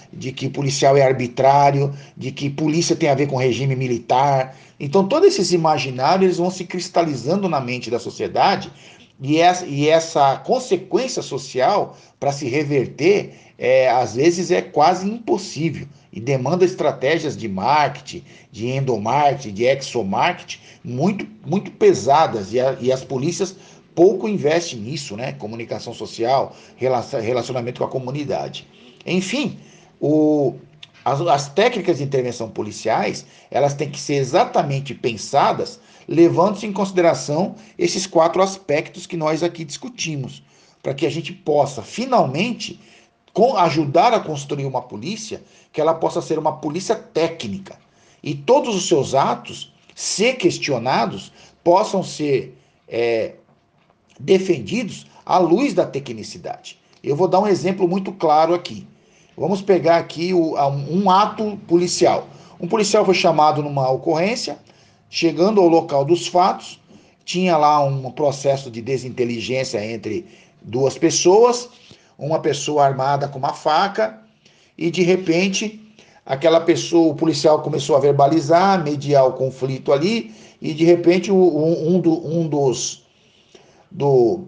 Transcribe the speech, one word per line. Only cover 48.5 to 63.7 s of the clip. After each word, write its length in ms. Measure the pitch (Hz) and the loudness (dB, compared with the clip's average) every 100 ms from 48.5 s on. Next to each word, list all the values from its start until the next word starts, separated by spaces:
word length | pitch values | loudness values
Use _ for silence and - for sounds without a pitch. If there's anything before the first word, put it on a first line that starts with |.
| 269 233 196 | 2 2 -4
os 120 | - | 0
seus 260 | 156 110 | 0 2
atos, 600 | 131 180 - - - - _ _ - | 0 0 -2 -10 -18 -18 _ _ -12
se 380 | - - 226 | -8 -2 0
questionados, 960 | 254 180 143 - 123 120 170 226 98 - - - _ | 0 0 -2 -4 -4 -2 -2 -2 -6 -14 -20 -20 _
possam 400 | 170 180 214 190 | 2 2 2 -2
ser, 540 | 151 - 147 131 95 - _ _ - | -4 -4 -2 -2 -2 -14 _ _ -10
é, 460 | 113 120 113 101 - _ _ _ _ _ _ _ - | -4 -2 0 -4 -8 _ _ _ _ _ _ _ -8
defendidos 840 | 135 185 190 156 98 202 202 - - _ - | 0 2 2 -2 -4 -6 -6 -10 -18 _ 0
à 120 | 175 | 2
luz 360 | 170 185 285 | 4 2 2
da 120 | 180 143 | 0 -2
tecnicidade. 920 | 139 135 113 98 - - - - - _ _ | -4 -10 -12 -14 -14 -12 -12 -16 -20 _ _
Eu 140 | - 143 | -4 0
vou 120 | 180 | 2
dar 120 | 185 | 2
um 80 | 208 | 2
exemplo 400 | 170 170 190 175 | 2 0 0 0
muito 240 | 196 190 | -2 -6
claro 420 | - 160 151 165 | -2 2 4 4
aqui. 320 | 175 - 107 - _ _ _ _ - | 0 -4 -14 -18 _ _ _ _ -8
Vamos 240 | 147 196 | -4 -2
pegar 360 | - 180 147 170 | 2 2 4 2
aqui 360 | - 147 175 | 0 -6 -2
o, 240 | 180 160 135 | 2 2 0
a, 100 | 139 | 0
um 420 | 143 143 175 196 | -2 -4 0 4
ato 480 | 185 214 - 214 202 - | 4 4 0 -6 -6 0
policial. 600 | 170 175 - 151 98 - - - - | 2 2 2 2 2 -4 -14 -20 -12
Um 80 | 170 | -2
policial 380 | 226 202 214 190 | 0 2 2 4
foi 100 | 180 | 4
chamado 480 | 180 151 151 151 | 2 4 4 2
numa 260 | 147 | -2